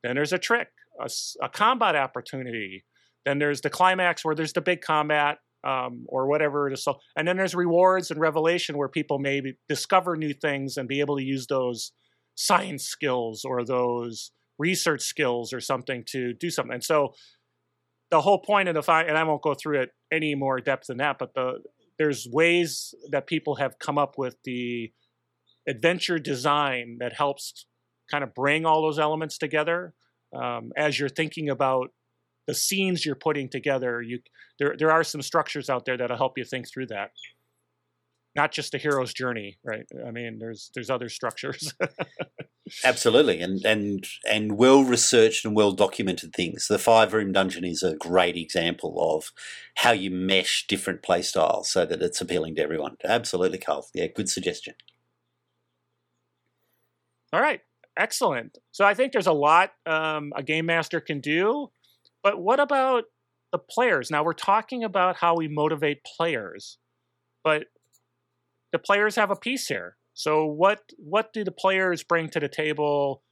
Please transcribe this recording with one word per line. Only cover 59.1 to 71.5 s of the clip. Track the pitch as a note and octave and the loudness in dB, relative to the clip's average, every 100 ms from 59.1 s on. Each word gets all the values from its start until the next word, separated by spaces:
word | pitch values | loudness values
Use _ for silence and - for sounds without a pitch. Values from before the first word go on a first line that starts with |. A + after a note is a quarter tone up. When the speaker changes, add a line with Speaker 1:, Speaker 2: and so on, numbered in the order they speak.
Speaker 1:
there's | A3+ F3+ | 2 2
a | |
lot, | D3+ D3 E3 F#3+ _ E3 | 4 6 6 6 _ -2
um, | D#3 D#3 D#3 D3 D3 | -2 0 -4 -6 -8
a | |
game | C#3+ D#3 E3 | -2 -2 2
master | E3 D3+ E3 | 0 0 -6
can | - D3 | -4 -6
do, | D3 D#3+ G3+ C#4+ C#4 _ _ _ _ _ | -2 0 2 0 -4 _ _ _ _ _
but | G3 G3+ | 0 0
what | F3+ C4+ | 2 4
about | C#4+ C#4 C4 B3 A3 _ _ _ _ | 4 4 4 2 -2 _ _ _ _
the | F3 | -6
players? | _ - B3 D#3 A#2+ | _ 0 2 2 0
Now, | D3+ | 0
we're | D#3+ | 0
talking | D#3 - G#3 A3 B3+ | 0 2 2 2 -6
about | A3 F#3+ F#3 F3 | -2 2 2 4
how | E3+ | 2
we | E3+ D#3 | 4 0
motivate | D3+ D3+ D#3 D3 C#3+ - - | 0 0 2 -2 -2 -10 -4
players, | E3+ B2+ F#2+ F#2+ - - _ _ _ _ _ _ | -2 -2 -6 -14 -18 -20 _ _ _ _ _ _
but | D#3 D3+ - _ _ _ _ _ _ _ _ _ _ | 0 0 -2 _ _ _ _ _ _ _ _ _ _
the | E3 | -4
players | - G3+ G#3+ G#3 | 2 2 2 2
have | G3+ | 0
a | G3 | 0
piece | A#3 C4+ - | -4 -6 -6
here. | G#2+ F2 _ _ | -6 -8 _ _
So | - D#3 D#3 D#3 | -6 0 2 0
what, | D3+ F#3+ G#3 _ - | 4 2 2 _ -20
what | D3+ G3+ A3 | -2 -2 -2
do | A3 | -6
the | F#3+ | -6